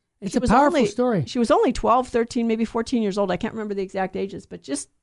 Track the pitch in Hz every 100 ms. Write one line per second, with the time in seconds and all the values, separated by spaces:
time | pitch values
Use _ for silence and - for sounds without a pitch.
0 | _ _ 196 262 240 233 294 330 214 -
1 | 247 208 127 247 233 339 403 - 214 240
2 | 254 240 226 240 233 226 226 240 226 240
3 | 208 202 196 180 220 220 208 202 190 196
4 | 190 190 196 180 - 175 - 277 - _